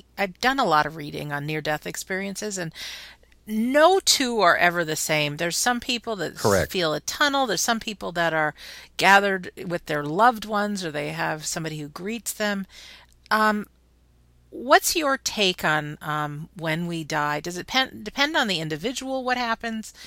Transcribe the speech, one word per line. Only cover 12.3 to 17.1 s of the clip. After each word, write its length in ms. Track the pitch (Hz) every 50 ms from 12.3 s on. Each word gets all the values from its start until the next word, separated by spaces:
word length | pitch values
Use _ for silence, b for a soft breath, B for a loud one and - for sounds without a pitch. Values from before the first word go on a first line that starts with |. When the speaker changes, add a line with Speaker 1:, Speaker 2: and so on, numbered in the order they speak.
| -
Speaker 1:
them. 320 | - 214 208 202 196 190 B B B B B B B B B B _ _ -
Um, 380 | 214 220 214 214 208 208 202 - _ _ _ _ _ _ _ _ _ _ _ _ _ _ _ -
what's 460 | - - 233 262 311 381 - - -
your 240 | 320 302 277 269 -
take 440 | - - - 220 202 185 180 - -
on, 360 | 165 156 151 147 147 151 -
um, 480 | - 156 151 151 151 147 147 147 160 - -
when 300 | 160 160 160 156 165 175
we 160 | 170 170 165 156
die? 360 | 139